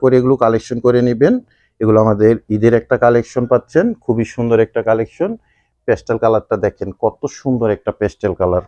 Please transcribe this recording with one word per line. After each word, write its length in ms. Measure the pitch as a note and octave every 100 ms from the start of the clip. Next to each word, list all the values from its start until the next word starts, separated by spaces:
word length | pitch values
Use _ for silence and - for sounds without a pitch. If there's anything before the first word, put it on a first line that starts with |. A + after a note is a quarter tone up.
করে 120 | C3 B2+
এগুলো 180 | B2+ C3+
কালেকশন 340 | A2+ A2+ - A#2+ B2
করে 140 | B2
নেবেন। 320 | B2 A#2 D3 B3+ - _ _ -
এগুলো 160 | A2 G#2+
আমাদের 300 | A2 G#2 G#2+ A2+ - G#2
ঈদের 180 | A2+
একটা 220 | A#2 - B2
কালেকশন 460 | A#2+ A#2+ A2+ B2+ A#2+
পাচ্ছেন, 340 | B2 - D#3+ A#3 A3
খুবই 220 | - A2+ A2
সুন্দর 240 | - A#2 A2+
একটা 220 | A2 A#2 A2
কালেকশন। 420 | A2 A2 - F#3+ A3+ _ _ _ _ -
পেস্টেল 300 | A2 - A#2+
কালারটা 320 | A2+ A2 - G#2 G2+
দেখেন, 240 | - G#2+ -
কত 180 | A2 - C#3+ -
সুন্দর 280 | C#3 B2 A2+ G2+
একটা 140 | - -
পেস্টেল 340 | G#2 - G2+ F2+
কালার 260 | F#2 F2+